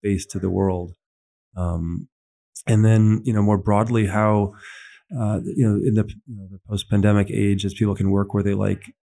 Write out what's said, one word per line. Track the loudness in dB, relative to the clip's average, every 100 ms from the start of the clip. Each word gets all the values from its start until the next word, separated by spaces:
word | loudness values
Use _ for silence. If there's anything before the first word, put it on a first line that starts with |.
face | -4 -4 -4
to | -6
the | -4
world. | 0 0 -2 -8 -16 _ _ _ _ _ -6
Um, | -4 -4 -4 -8 -10 _ _ _ _ -10 0
and | 2
then, | 4 6 4 2
you | 0
know, | 0
more | 2 2
broadly, | 2 0 2 0 0
how, | 0 2 2 0 -6 -20 -20 -20 -20 _ -6
uh, | -4 -4
you | -4 0 0
know, | 2
in | 0
the, | 0 -2 -8 -16
you | -16
know, | -16
the | -20 -8
post-pandemic | -8 0 2 4 4 2
age, | 0 0 0 -4
as |
people | -2 -2
can | 0 0
work | 0 0
where | -2
they | 0
like, | 0 -2 -4 -8 -20